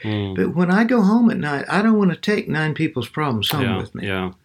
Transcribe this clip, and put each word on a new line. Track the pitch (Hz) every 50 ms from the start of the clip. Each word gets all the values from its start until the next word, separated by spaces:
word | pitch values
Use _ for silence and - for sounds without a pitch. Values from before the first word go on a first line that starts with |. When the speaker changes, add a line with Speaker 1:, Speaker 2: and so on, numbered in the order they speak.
| -
Speaker 1:
Mm. | 107 107 104 101 98 92
Speaker 2:
but | 92 95 180 147
when | 170 180 175
I | 185 208 233
go | 226 254 233
home | 190 190 220 240 240 226
at | - -
night, | 151 151 143 139 - -
I | 151 185
don't | 208 226 220 208
wanna | 202 180 156 -
take | - 208 214 - - -
nine | 143 156 156 156 147
people's | - 160 156 - 127 117 -
problems | - 151 151 143 120 110 95 -
home | 156 147 127
Speaker 1:
Yeah, | 98 95 92
Speaker 2:
with | 95 - -
me. | 95 90 101
Speaker 1:
yeah. | 95 95 92 90 92 -